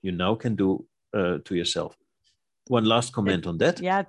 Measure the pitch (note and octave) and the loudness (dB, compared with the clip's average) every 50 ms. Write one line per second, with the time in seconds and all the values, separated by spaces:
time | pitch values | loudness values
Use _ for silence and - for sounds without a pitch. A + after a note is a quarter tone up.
0 | - F#2+ F2+ E2+ F2+ F#2+ A2+ A2+ - B2 A2 F#2+ G2 F#2+ F#2+ - - _ _ _ | -8 -6 -4 -2 0 0 0 0 -2 -4 0 2 2 2 2 0 -4 _ _ _
1 | _ _ - G#2+ F#2 F2 F2+ - - - G2 F2 E2 - - F2 E2 D#2 - _ | _ _ -4 -2 0 0 -2 -4 -6 -4 -4 -2 -2 -2 -2 -4 -6 -6 -10 _
2 | _ _ _ _ _ _ _ _ _ _ _ _ _ - B2+ A#2 A2 A2 A2+ A#2+ | _ _ _ _ _ _ _ _ _ _ _ _ _ 0 0 2 4 4 4 2
3 | A#2 - - A#2+ G2+ G2 F#2+ F2 E2 F2+ E2+ D#2+ A2+ D#3+ F3 - F3+ F3+ F#3 G3 | 2 0 -2 -2 0 0 0 0 -2 -4 -2 2 2 2 2 0 -2 0 0 0
4 | G3 | 0